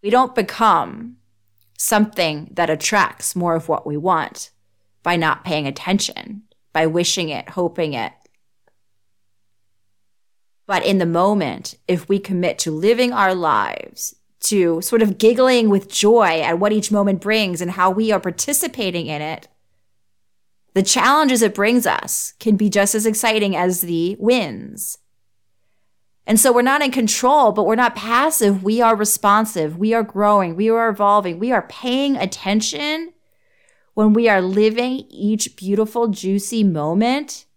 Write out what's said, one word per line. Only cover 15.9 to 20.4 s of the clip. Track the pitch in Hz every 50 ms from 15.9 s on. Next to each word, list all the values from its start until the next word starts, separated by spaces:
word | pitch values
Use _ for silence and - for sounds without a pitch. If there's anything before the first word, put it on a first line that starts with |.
joy | - - - 208 226 233 214 180 165 160
at | 151 135 170 170
what | 196 208 214
each | 214 202 - 208
moment | 208 202 202 190 180 -
brings | 196 214 220 214 190 180 165 180
and | 175
how | 180 185 185 190
we | 190 202 220 220 208
are | 185
participating | - 180 170 - - - 285 - - 311 - 254 220 185 175 175 160
in | 131 156 147 151
it, | 156 160 - - _ _ _ _ _ _ _ _ _ _ _ _ _ _ _ _ _ _ _